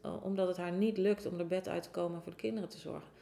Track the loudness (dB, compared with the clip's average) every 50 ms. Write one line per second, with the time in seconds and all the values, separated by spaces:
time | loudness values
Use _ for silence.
0 | -6 -6 -6 -4 -2 0 2 2 2 2 2 0 -2 0 2 4 4 4 4 4
1 | 4 4 4 2 0 -2 -2 -2 0 0 0 0 0 0 -2 -2 -4 -4 -2 -2
2 | 0 0 -2 -4 -8 -10 -8 -6 -4 -2 -2 -2 -4 -6 -8 -10 -10 -8 -8 -8
3 | -10 -14 -18 -20